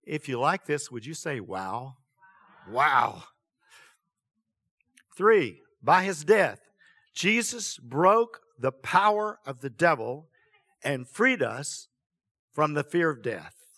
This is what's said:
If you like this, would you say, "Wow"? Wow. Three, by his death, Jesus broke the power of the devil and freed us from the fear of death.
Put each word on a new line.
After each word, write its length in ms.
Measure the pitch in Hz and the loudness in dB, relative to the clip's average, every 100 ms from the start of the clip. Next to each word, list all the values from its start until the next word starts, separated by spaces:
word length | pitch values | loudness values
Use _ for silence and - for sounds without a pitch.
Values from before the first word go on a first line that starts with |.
| - | -8
If 160 | 151 - | -10 -6
you 140 | 120 | -2
like 240 | 139 190 | -2 -2
this, 260 | - 147 - | -4 -6 -6
would 140 | 123 | -14
you 80 | 117 | -14
say, 260 | 160 160 135 | -12 -10 -10
"Wow"? 600 | 117 92 95 110 135 131 _ _ - _ _ _ 92 | -8 -8 -6 -8 -10 -18 _ _ -20 _ _ _ -8
Wow. 580 | 117 147 131 117 175 - _ _ _ _ - _ _ _ _ _ _ _ _ _ _ _ _ _ | 0 2 4 2 -4 -20 _ _ _ _ -20 _ _ _ _ _ _ _ _ _ _ _ _ _
Three, 460 | - 202 214 127 82 _ _ | 0 4 6 4 -6 _ _
by 220 | 135 180 | 2 4
his 200 | 190 165 | 2 -6
death, 460 | 151 214 156 101 _ _ _ _ _ | 2 4 4 -2 _ _ _ _ _
Jesus 640 | - 185 226 226 240 202 - | -4 0 0 -2 -6 -10 -12
broke 640 | 120 135 185 220 233 - _ _ | -8 2 4 6 2 -4 _ _
the 140 | 131 | -4
power 640 | 131 - 180 208 208 214 - | -4 0 2 4 2 -4 -8
of 160 | - 127 | -14 -10
the 80 | 135 | -12
devil 640 | 110 170 143 113 135 160 _ _ _ _ _ | 0 2 2 -4 -10 -14 _ _ _ _ _
and 240 | - 139 123 | -6 -6 -8
freed 360 | - 247 247 | 0 0 2
us 460 | 120 117 147 - - _ _ _ _ _ _ | -4 -4 -10 -12 -16 _ _ _ _ _ _
from 180 | - 151 | -2 -2
the 120 | 147 | 0
fear 260 | 143 175 165 | -2 0 0
of 100 | 131 | -2
death. 340 | 117 101 - _ _ | -6 -8 -12 _ _